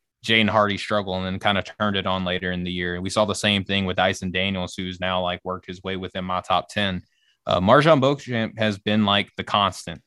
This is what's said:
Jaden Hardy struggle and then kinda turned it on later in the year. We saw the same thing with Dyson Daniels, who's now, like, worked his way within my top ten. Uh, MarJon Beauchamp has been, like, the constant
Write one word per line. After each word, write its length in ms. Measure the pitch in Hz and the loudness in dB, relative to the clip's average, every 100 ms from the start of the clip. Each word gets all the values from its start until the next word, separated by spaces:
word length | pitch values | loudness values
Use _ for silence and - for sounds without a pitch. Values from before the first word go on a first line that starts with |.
| _ _ - | _ _ 2
Jaden 240 | 113 107 | 4 4
Hardy 280 | 107 104 98 | 4 2 0
struggle 380 | - 104 95 92 | -2 -2 -2 -4
and 100 | 92 | -4
then 140 | 95 | -2
kinda 240 | 104 98 | 0 0
turned 320 | - - 104 98 | -2 -2 -2 0
it 100 | 95 | -2
on 200 | 95 92 | -2 -2
later 260 | 90 92 | -2 -2
in 120 | 90 | -4
the 80 | 90 | -4
year. 300 | 90 90 87 | -4 -4 -4
We 80 | 92 | -2
saw 160 | 110 104 | 0 0
the 80 | |
same 300 | 95 107 101 | 0 0 2
thing 220 | 98 98 95 | 0 0 0
with 120 | 90 | 2
Dyson 340 | 92 95 95 | 2 0 -4
Daniels, 440 | 90 95 95 90 - | -2 -2 -2 -6 -6
who's 240 | 92 90 | -8 -6
now, 220 | 92 92 | -4 -2
like, 180 | 87 90 | -2 -4
worked 220 | 92 92 - | -8 -10 -10
his 160 | 92 | -12
way 140 | 95 95 | -8 -8
within 300 | 92 95 92 | -8 -8 -6
my 160 | 92 | -4
top 260 | - 87 - | 0 -2 -2
ten. 320 | - 101 90 - _ _ _ - | -2 -2 -4 -8 _ _ _ -2
Uh, 120 | 92 | 2
MarJon 420 | 92 139 151 151 | 6 6 6 4
Beauchamp 580 | 127 139 - 120 110 113 | 4 0 -4 -4 -4 -2
has 180 | 107 101 | -2 -2
been, 280 | 107 107 104 | 0 2 4
like, 260 | 101 104 - | 2 0 -8
the 60 | |
constant 580 | - 107 98 - - 82 | -2 2 2 0 -10 -14